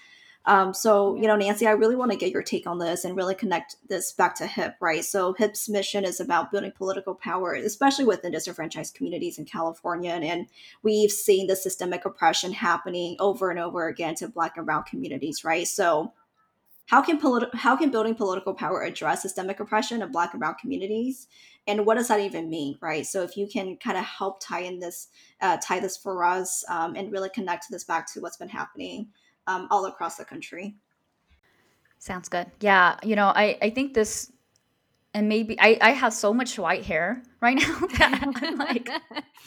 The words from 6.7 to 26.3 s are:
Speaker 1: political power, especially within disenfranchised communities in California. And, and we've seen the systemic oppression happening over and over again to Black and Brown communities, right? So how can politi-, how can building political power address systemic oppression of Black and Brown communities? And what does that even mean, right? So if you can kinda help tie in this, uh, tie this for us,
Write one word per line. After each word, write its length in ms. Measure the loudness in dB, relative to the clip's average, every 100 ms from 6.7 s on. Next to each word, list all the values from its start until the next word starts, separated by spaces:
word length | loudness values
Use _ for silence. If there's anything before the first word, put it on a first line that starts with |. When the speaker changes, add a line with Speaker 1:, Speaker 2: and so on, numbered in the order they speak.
Speaker 1:
political 420 | -6 -6 -4 -6
power, 400 | -10 -6 -4 -4
especially 520 | -4 -4 2 2 4 2
within 260 | 2 0
disenfranchised 600 | -6 -6 -8 -10 -8 -10
communities 440 | -8 -8 -6 -8 -8
in 60 | -10
California. 640 | -4 -4 -4 -6 -4 -4
And, 120 | -4
and 240 | -4 -4 -6 _ -20 -4
we've 300 | 0 4 4
seen 340 | 4 4 4 4
the 80 | 0
systemic 480 | 0 -4 -4 -4 -6
oppression 460 | 2 2 4 -2
happening 640 | -2 0 0 -2 -6 -6 0
over 300 | 0 2 -2
and 100 | -2
over 280 | -4 -4 -4
again 260 | -4 -4 -4
to 120 | -8
Black 280 | -4 -4 -4
and 100 | -2
Brown 180 | -2
communities, 600 | -2 -8 -6 -6 -6 -6
right? 240 | -2 0 0
So 460 | 0 2 2 0 _ _ _ _ _ _ _ 4
how 140 | 4
can 180 | 4 2
politi-, 340 | 2 2 0
how 220 | 0 2 4
can 140 | 4
building 240 | 2 0
political 380 | 0 -2 -2 -4
power 300 | -4 -4 -2
address 400 | -4 -4 -2 -2
systemic 380 | -2 -6 -6 -6
oppression 420 | 0 0 0 -4
of 80 | -4
Black 200 | -2 -2
and 60 | -2
Brown 160 | -6 -4
communities? 720 | -6 -6 -4 -4 -4 -6 -12 _ -20 _ -4
And 200 | 0 2
what 80 |
does 140 | 2 4
that 120 | 2
even 300 | 0 -4 -6
mean, 280 | -6 -6 -6
right? 260 | -6 -4 -4
So 160 | -4
if 140 | -6 -6
you 100 | -6
can 300 | -6 -6 -8
kinda 260 | -4 -4
help 380 | -4 -6 -6 -6
tie 200 | -8 -8
in 200 | -6 -8
this, 280 | -10 -12 -16 _ _ -4
uh, 180 | 0 0
tie 200 | 0 -2
this 160 | -2 -6
for 280 | -6 0
us, 440 | 2